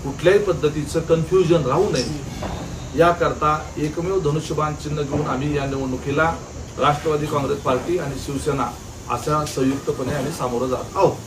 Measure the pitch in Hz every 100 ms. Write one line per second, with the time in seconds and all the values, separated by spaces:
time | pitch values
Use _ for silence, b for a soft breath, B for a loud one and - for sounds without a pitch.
0 | 139 - 170 202 - 160 156 151 139 165
1 | 160 165 156 190 170 165 123 143 208 -
2 | - 151 - - - - - - - 131
3 | 170 170 156 131 151 156 - - 151 151
4 | 170 190 151 151 151 151 151 147 147 151
5 | 143 147 147 131 147 143 139 135 131 127
6 | 143 139 160 165 - - - - 135 147
7 | 165 147 123 147 135 143 143 127 160 180
8 | 147 131 - 139 147 143 113 - - -
9 | - 120 - 151 151 - 135 135 - 143
10 | 127 147 135 - 131 120 131 127 - 185
11 | 180 -